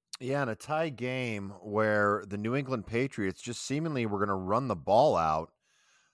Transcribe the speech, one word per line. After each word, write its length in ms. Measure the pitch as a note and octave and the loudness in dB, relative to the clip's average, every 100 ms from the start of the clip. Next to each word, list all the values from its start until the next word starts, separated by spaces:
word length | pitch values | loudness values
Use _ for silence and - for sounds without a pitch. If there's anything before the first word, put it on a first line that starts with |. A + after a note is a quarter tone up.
| _ - | _ -10
Yeah, 200 | B2+ C#3+ | -4 -2
and 100 | B2+ | -2
a 60 | G#2+ | -4
tie 320 | - D#3 E3 | -4 -2 -2
game 600 | A2+ B2 C3 A#2+ G#2 G2 G2+ | -4 -4 -4 -4 -4 -6 -10
where 640 | G#2 G#2 G#2+ G#2+ G#2 G#2 G2 | -4 2 4 4 4 2 -2
the 120 | G2+ | -4
New 160 | A2 | 0
England 320 | C3+ C3 B2 F#2+ | -2 -2 -4 -2
Patriots 560 | A#2 C3+ - G2 - | -2 -2 0 -2 -2
just 180 | A#2 A#2 | -8 -8
seemingly 460 | - C#3+ E3 C3+ A2 | -4 -4 -2 -2 -2
were 140 | G2+ | 0
gonna 140 | G2+ | 0
run 340 | F#2+ F#2 A2+ C3 | 0 0 0 0
the 80 | F2+ | -2
ball 400 | C#2 A2 D3 F#2 | 4 6 6 4
out. 360 | D#2+ D#2 E2 _ _ _ _ _ _ | 2 0 -4 _ _ _ _ _ _